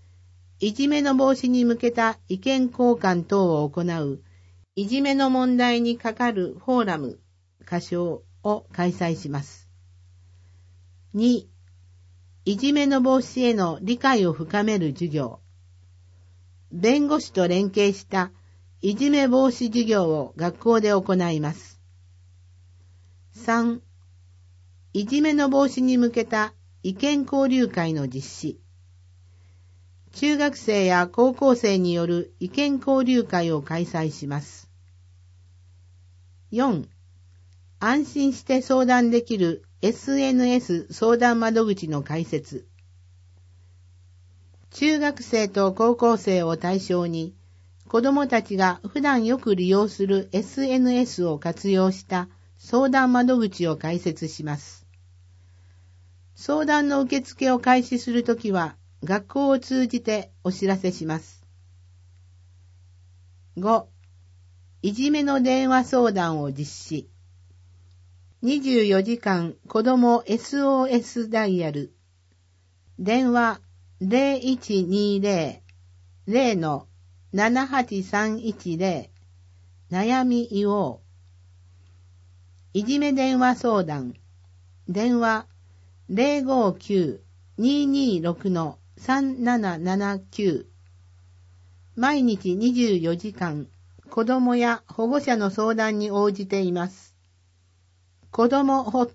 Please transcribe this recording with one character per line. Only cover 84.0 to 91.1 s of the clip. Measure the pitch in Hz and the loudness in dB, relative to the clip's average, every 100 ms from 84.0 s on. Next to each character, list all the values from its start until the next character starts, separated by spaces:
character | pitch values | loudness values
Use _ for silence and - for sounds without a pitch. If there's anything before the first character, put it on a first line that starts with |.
| 123 - - - - - - - - | -8 -12 -20 -20 -20 -20 -20 -16 -8
電 | 190 240 240 | -2 0 2
話、 | 226 220 - - - - - _ - | 0 -2 -6 -20 -20 -20 -20 _ -6
零 | 185 285 294 | 0 0 0
五 | 262 262 202 | 0 2 2
九 | 180 - 196 151 98 - _ _ - | -2 -2 0 0 -4 -14 _ _ -2
二 | 247 285 277 | 0 2 0
二 | 277 254 180 | 0 0 0
六 | 170 170 196 | -2 -2 -2
の | 170 156 - _ - | -2 -4 -8 _ -10
三 | - 269 269 254 | -2 0 -2 -2
七 | 240 240 196 160 | 0 0 -2 -4
七 | 180 196 202 196 - | -2 -2 -2 -6 -8
九。 | - 196 139 - - - - _ | -2 -2 -2 -6 -20 -20 -20 _